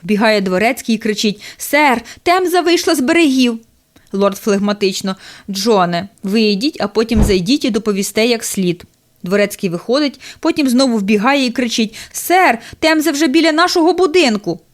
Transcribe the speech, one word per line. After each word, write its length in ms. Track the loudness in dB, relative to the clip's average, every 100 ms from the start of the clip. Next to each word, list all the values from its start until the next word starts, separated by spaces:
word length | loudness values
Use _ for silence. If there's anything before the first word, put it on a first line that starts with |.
Вбігає 380 | -2 0 2 2
дворецький 540 | 0 0 0 -2 -4
і 40 | -2
кричить: 440 | -2 -2 -2 -4 -14 -16
«Сер, 460 | -2 2 2 0 -4 -6
Темза 380 | 0 0 2 0
вийшла 340 | 2 0 0
з 60 | -2
берегів!» 580 | 2 2 4 4 0 0 _ _ _ _ _
Лорд 260 | -2 0 0
флегматично: 800 | -2 0 0 0 -2 -2 -8 -10 -14 -20 -12
«Джоне, 580 | -4 0 2 2 -2 -6 _
вийдіть, 540 | -4 0 2 0 -2 -4
а 80 | -4
потім 340 | -2 0 2
зайдіть 420 | 2 2 0 0
і 60 | 0
доповісте 560 | -2 -2 -4 -4 -2 0
як 180 | 0
слід». 400 | -4 -4 -2 -4 -10 _ _ _
Дворецький 480 | -4 -2 -2 -2 -6
виходить, 500 | -6 -4 -2 -2 -6 -20 -6
потім 280 | -4 0 0
знову 300 | 2 2 0
вбігає 480 | 0 0 2 0 0
і 40 |
кричить: 460 | -2 -4 -2 -4 -6 -16
«Сер, 460 | -12 0 2 2 0 -6 -4
Темза 320 | 0 2 0
вже 160 | 0 2
біля 260 | 4 2
нашого 400 | 2 0 2 2
будинку!» 680 | 2 2 2 2 0 -4 -8 _